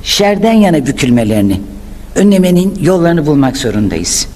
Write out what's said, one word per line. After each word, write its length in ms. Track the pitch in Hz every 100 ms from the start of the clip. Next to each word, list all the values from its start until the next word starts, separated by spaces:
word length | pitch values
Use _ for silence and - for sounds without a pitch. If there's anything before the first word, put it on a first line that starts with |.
şerden 500 | - - 208 202 220
yana 320 | 226 202 156 131
bükülmelerini 760 | 135 131 120 107 107 101 95 - - - - - -
önlemenin 640 | 202 196 180 180 190 -
yollarını 440 | 151 185 170 170 151
bulmak 320 | 143 131 131
zorundayız. 680 | 120 104 101 85 87 - -